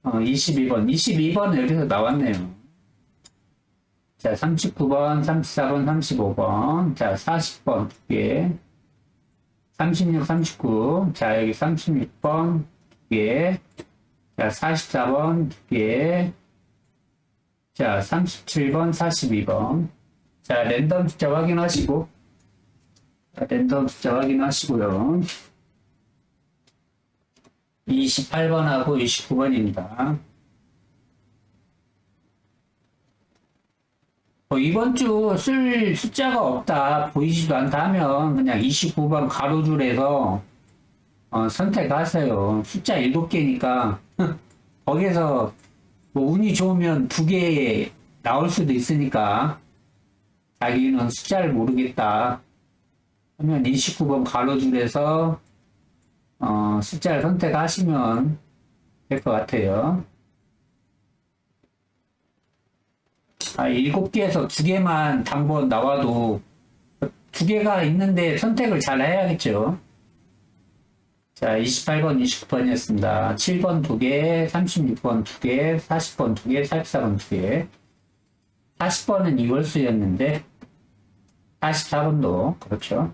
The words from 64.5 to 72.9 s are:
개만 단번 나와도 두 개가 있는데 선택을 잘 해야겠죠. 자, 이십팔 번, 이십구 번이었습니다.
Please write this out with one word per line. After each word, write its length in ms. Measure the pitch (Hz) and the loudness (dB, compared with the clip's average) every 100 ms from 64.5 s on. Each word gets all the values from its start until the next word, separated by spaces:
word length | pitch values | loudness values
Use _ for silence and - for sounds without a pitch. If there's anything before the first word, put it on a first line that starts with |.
| - | 0
개만 600 | 160 190 180 156 151 131 | 2 2 2 2 2 0
단번 440 | 113 143 147 151 131 | -2 0 0 2 2
나와도 720 | 113 131 139 123 120 117 101 - _ _ _ _ _ 143 - _ | 2 2 2 0 0 0 -2 -6 _ _ _ _ _ -8 -8 _
두 140 | - 170 | -2 0
개가 380 | 214 208 190 | 2 2 2
있는데 540 | 151 175 196 175 170 147 | 2 2 2 2 2 0
선택을 420 | 226 226 233 165 | 0 2 2 0
잘 220 | 143 131 | 0 0
해야겠죠. 760 | 143 190 185 165 - 104 117 180 - _ _ _ _ _ _ _ _ _ _ _ _ _ _ | 2 2 0 0 0 0 0 -4 -10 _ _ _ _ _ _ _ _ _ _ _ _ _ _
자, 240 | - 117 110 | -6 -2 0
이십팔 440 | 123 131 - 151 | 0 -2 -2 0
번, 180 | 156 135 | 2 2
이십구 280 | 127 - - | 0 -2 -4
번이었습니다. 880 | 127 127 123 - | 0 0 0 -2